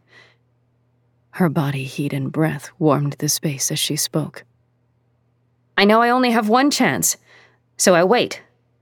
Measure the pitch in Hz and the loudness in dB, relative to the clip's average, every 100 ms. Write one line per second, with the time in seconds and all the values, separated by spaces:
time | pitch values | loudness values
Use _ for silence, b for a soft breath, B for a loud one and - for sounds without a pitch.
0 | _ b b b _ _ _ _ _ _ | _ b b b _ _ _ _ _ _
1 | _ _ _ - 180 143 143 139 131 - | _ _ _ -2 -2 0 -2 -4 -8 -8
2 | 143 143 135 143 156 147 - - 156 139 | -6 -6 -6 -2 -2 -2 -12 -2 0 2
3 | 147 - 151 - 165 135 - 147 - 147 | -2 -4 -4 -4 -4 -4 -6 -4 -4 -4
4 | - 165 143 - - _ _ _ _ _ | -4 -4 -6 -10 -20 _ _ _ _ _
5 | _ _ _ _ _ _ _ - 202 220 | _ _ _ _ _ _ _ 0 4 4
6 | 240 254 247 226 208 240 285 - 226 131 | 4 2 2 0 2 2 2 2 0 0
7 | - - b b b b b - - 175 | -4 -6 b b b b b -2 2 4
8 | 180 240 139 - - _ _ _ | 4 2 0 -6 -18 _ _ _